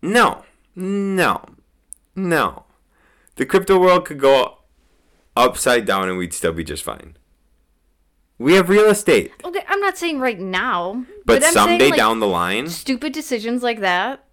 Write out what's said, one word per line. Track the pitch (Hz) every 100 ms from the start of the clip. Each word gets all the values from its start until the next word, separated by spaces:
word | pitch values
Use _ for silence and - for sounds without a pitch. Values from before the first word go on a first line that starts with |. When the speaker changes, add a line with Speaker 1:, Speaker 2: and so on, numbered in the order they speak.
Speaker 1:
no, | 151 226 196 - _ _ _
no, | - 185 202 196 190 156 - - - _ _ _ - _
no. | - 185 165 104 - _ _ _ _ _ _ _ -
The |
crypto | 131 196 185 190
world | 180 180 175
could | 147
go | 135 135 107 - _ _ _ _ _ _ _ -
upside | 123 - - 123
down | 101 95 95
and | 92
we'd | 90
still | - 87
be | 80
just | 78 73
fine. | - 50 - - _ _ _ _ _ _ _ _ _ _ _ _
We | 123
have | 185 175
real | 202 214
estate. | 202 - 127 - -
Speaker 2:
Okay, | - 359 -
I'm | 403
not | 403 -
saying | 349 294
right | 254 208
now, | 190 185 240 190 175 226 247 - -
Speaker 1:
But | -
Speaker 2:
but |
I'm | 294
saying, | 339 104
Speaker 1:
someday | 349 135
Speaker 2:
like, | 143
Speaker 1:
down | 110 113
the | 107
line. | 87 87 101 147
Speaker 2:
stupid | 170 - 254 302
decisions | 294 302 247 214 247
like | 240 226
that | 196 180 208 269 _